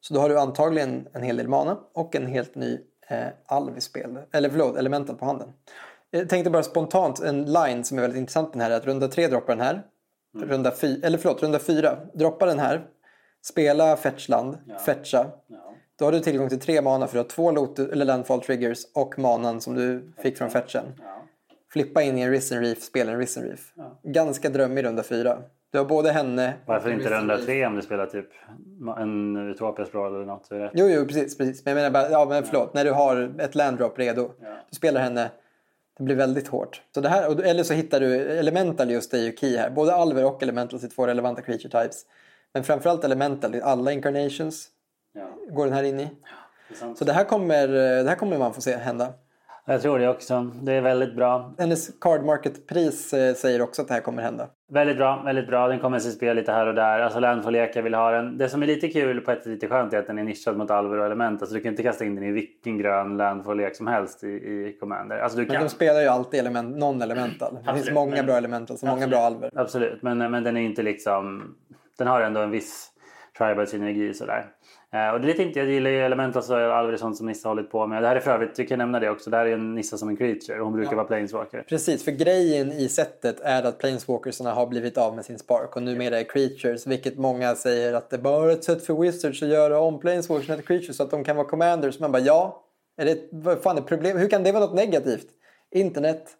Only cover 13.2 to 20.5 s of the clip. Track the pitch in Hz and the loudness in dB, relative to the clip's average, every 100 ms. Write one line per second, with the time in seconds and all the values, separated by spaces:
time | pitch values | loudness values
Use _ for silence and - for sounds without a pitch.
13.2 | _ _ - - 147 147 160 156 147 135 | _ _ -6 2 4 6 6 4 0 -4
14.2 | - 117 127 151 - 101 - 139 - 131 | 0 0 0 -10 -14 -6 -2 -2 2 2
15.2 | 139 - _ 110 - - _ _ 147 160 | 2 -6 _ -20 -20 -20 _ _ 2 2
16.2 | 165 139 135 131 147 156 135 135 127 120 | 2 0 0 -2 0 2 2 2 0 -2
17.2 | 120 - 170 151 135 139 135 151 135 127 | -4 0 2 2 -2 -2 -4 0 2 0
18.2 | 123 127 123 127 120 117 - - 139 - | 0 -2 0 -2 -2 -4 -6 -4 -4 -2
19.2 | 131 117 117 117 120 123 123 127 - - | 0 2 0 -4 -6 -2 -2 -4 -8 -4
20.2 | 131 123 120 | -4 -4 -2